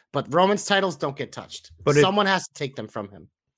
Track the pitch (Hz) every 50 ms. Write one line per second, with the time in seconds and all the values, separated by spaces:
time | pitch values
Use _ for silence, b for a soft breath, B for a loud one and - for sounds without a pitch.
0 | b b - 143 - - 135 175 185 196 208 202 - - 202 196 190 185 147 -
1 | 165 143 135 - 127 - - - 92 - - - - - - - - 143 143 147
2 | - 190 196 208 202 196 190 180 - - - - 151 131 - - 107 107 - 113
3 | 104 98 98 92 73 - _ _ _ _ _